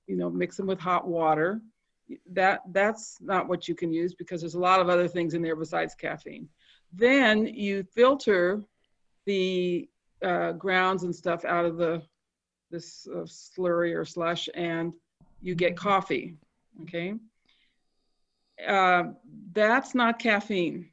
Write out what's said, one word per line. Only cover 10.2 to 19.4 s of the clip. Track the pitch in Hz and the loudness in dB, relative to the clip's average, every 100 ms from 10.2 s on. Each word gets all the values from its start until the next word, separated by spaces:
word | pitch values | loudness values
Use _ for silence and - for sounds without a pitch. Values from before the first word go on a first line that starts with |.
uh, | 190 175 170 | -2 0 -2
grounds | 170 190 185 185 185 | -4 0 2 2 0
and | 175 | -2
stuff | 165 180 170 | -4 -4 -2
out | - 175 170 | 0 0 0
of | 165 | 0
the, | 165 165 - _ _ _ _ _ _ | -2 -2 -8 _ _ _ _ _ _
this, | 170 165 - - | -14 -14 -18 -12
uh, | 175 170 | -10 -10
slurry | - - - 180 170 170 | -14 -14 -4 0 0 0
or | 165 160 | -2 -6
slush, | 175 165 170 - | -4 -4 -4 -6
and | - 170 165 170 165 _ _ _ - | -6 -4 -2 -4 -8 _ _ _ -12
you | 180 | -6
get | 175 175 175 | 0 0 0
coffee, | 208 196 185 135 175 160 _ _ _ - | 0 0 0 -4 -6 -14 _ _ _ -20
okay? | 160 170 175 220 220 _ _ _ _ _ _ _ _ _ _ _ _ - - | -12 -8 -6 -8 -12 _ _ _ _ _ _ _ _ _ _ _ _ -10 -2
Uh, | 196 185 180 170 - - - | 2 4 4 2 -6 -20 -20